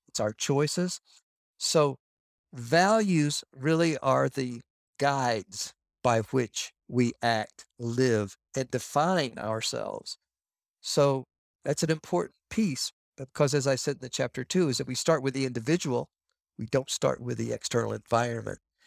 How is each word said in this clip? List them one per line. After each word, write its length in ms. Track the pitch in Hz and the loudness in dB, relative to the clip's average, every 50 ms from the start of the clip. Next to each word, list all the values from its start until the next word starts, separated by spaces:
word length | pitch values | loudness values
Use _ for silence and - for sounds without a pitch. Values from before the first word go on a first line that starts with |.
| _ _ | _ _
It's 120 | - - | -6 -4
our 120 | 110 107 107 | -2 -2 -4
choices. 680 | - - - 143 139 151 147 - - 180 180 - - _ _ _ _ _ _ _ _ _ _ _ - | -4 -2 0 2 2 0 0 0 -2 -4 -4 -6 -10 _ _ _ _ _ _ _ _ _ _ _ -6
So 400 | - - - 165 151 143 135 - _ _ _ _ _ _ _ _ _ _ | -2 2 4 4 4 4 2 -4 _ _ _ _ _ _ _ _ _ _
values 920 | - 127 117 117 139 170 185 196 220 226 214 196 180 160 147 147 147 - - _ - | -14 -12 -2 2 4 4 6 6 4 4 4 4 4 4 4 2 0 -4 -8 _ -12
really 440 | 131 131 151 165 160 170 165 151 131 | -4 0 2 2 4 4 2 2 0
are 300 | - 135 131 131 135 135 | 2 2 4 4 2 2
the 320 | - - 131 123 120 120 - _ _ _ _ _ _ - | 0 -2 -4 -6 -6 -10 -14 _ _ _ _ _ _ -2
guides 760 | 139 139 139 139 131 123 117 107 90 - - - - - - _ _ _ _ _ | 0 0 2 2 0 0 0 -2 -4 -8 -10 -10 -10 -10 -12 _ _ _ _ _
by 180 | - 123 117 113 | 2 2 4 2
which 520 | 107 - - 131 123 107 - - - - - _ _ - | 2 0 0 -2 -2 -2 -4 -8 -10 -10 -12 _ _ -2
we 240 | - 123 123 117 - - | 0 2 2 2 0 0
act, 440 | - 120 113 110 107 - _ - - _ _ - | 0 0 0 0 -2 -6 _ -18 -20 _ _ -10
live, 580 | 120 120 117 123 131 127 117 107 104 98 - - _ _ - | -8 -4 0 2 2 4 2 2 0 -2 -8 -14 _ _ -6
and 140 | 135 135 123 | -6 -4 -4
define 680 | - 123 - - - 143 151 175 190 175 147 123 113 - | -4 -6 -6 -2 0 0 2 2 2 0 -2 -2 -6 -6
ourselves. 800 | - 107 110 110 - - - 120 - 52 52 - - - - - _ _ _ _ _ _ _ _ _ _ _ _ | -6 -4 -4 -4 -4 -4 -4 -6 -6 -6 -8 -10 -12 -14 -16 -16 _ _ _ _ _ _ _ _ _ _ _ _
So 440 | - - - 156 143 143 135 135 127 - _ _ _ _ _ _ - | -10 -2 2 4 4 4 2 0 -4 -10 _ _ _ _ _ _ -4
that's 180 | 131 147 - | -4 -2 0
an 80 | - 151 | 0 0
important 460 | 160 156 - - - 175 170 - _ _ _ - | 0 -2 -2 -2 -2 -2 -2 -4 _ _ _ -6
piece 420 | - - 220 185 135 - - - - _ _ _ _ | -2 0 0 0 0 -2 -6 -8 -8 _ _ _ _
because, 380 | - 135 - - - 151 139 135 | -16 -14 -6 0 0 2 2 2
as 120 | 147 127 | 2 2
I 100 | 139 135 | 0 0
said 200 | 123 - 147 139 | 0 0 -4 -6
in 40 | - | -6
the 60 | - 123 | -8 -8
chapter 340 | - - 131 123 - - 127 | -4 -4 -4 -4 -4 -6 -6
two, 240 | - - 185 180 147 | -2 0 2 2 2
is 100 | 123 - | 0 -2
that 80 | 139 | -4
we 80 | 127 127 | -4 -4
start 280 | - - - 165 147 | 0 2 2 2 4
with 120 | 131 135 127 | 2 -2 -2
the 120 | 135 135 | -2 -2
individual. 640 | 131 123 120 110 117 160 180 - 151 123 120 131 - _ _ _ _ _ _ _ _ _ - | -4 -4 -4 0 0 0 0 0 0 -2 -2 -4 -6 _ _ _ _ _ _ _ _ _ -12
We 80 | 110 | -4
don't 240 | 107 - - 131 - | -2 0 0 0 -2
start 300 | - - - 135 131 - | -2 0 0 0 0 -2
with 180 | 120 120 120 117 | -4 -6 -6 -4
the 140 | 117 117 | -4 -4
external 400 | 117 113 - - - 120 113 107 | -6 -6 -4 -2 0 0 0 0
environment. 680 | 107 110 - - 120 113 120 120 117 113 107 104 98 - _ _ _ _ _ | -4 -6 -2 0 0 0 2 0 -4 -6 -6 -8 -10 -10 _ _ _ _ _